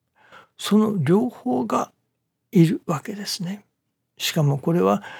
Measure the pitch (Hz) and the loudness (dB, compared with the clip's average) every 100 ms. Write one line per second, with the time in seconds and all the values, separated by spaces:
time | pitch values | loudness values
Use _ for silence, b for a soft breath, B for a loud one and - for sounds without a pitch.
0 | _ B B B B - - 208 214 208 | _ B B B B -12 0 2 2 0
1 | 139 190 247 - 254 254 226 247 - _ | 2 2 0 -4 -4 -4 -2 -4 -4 _
2 | _ _ _ _ _ 185 165 262 - 151 | _ _ _ _ _ 4 4 2 -4 -6
3 | - 202 202 - 175 202 _ _ _ _ | -8 -12 -10 -8 -8 -10 _ _ _ _
4 | _ - - 165 147 143 - 170 190 202 | _ -10 -4 0 0 0 0 2 2 0
5 | B | B